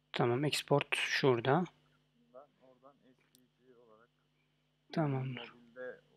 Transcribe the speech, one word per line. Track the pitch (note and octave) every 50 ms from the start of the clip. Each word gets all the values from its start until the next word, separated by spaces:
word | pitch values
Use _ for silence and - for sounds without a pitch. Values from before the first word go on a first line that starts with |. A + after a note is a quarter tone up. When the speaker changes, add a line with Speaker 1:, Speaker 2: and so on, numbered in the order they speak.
| _ _
Speaker 1:
Tamam, | - - C#3+ A#2+ A#2+ B2+ D3+
export | D3 - - - - C#3+ C#3+ - - -
şurada. | - - - - - - C#3 B2+ A2+ A2+ C3 C#3 E3 F3+ - - _ _ _ _ _ _ _ _ _ _ _ _
Speaker 2:
Oradan, | B2+ D3 C#3+ _ _
oradan | _ C3 B2+ B2 C3 C3+ C#3 B2+ A#2
S | B2 B2+ _ _ _ _ B2+
V | B2+ _ _ _ A#2+ B2+
G | B2
olarak | A#2 B2 A2+ G#2+ G#2+ A#2 A#2+ _ _ _ _ _ _ _ _ _ _ _ _ _ _ _ _ -
Speaker 1:
Tamamdır. | F3 D#3 C#3+ C3+ C3 C3 C3+ B2+ A#2+ - -
Speaker 2:
mobilde | - - - - _ B2+ B2+ B2+ G#2 - _ _ _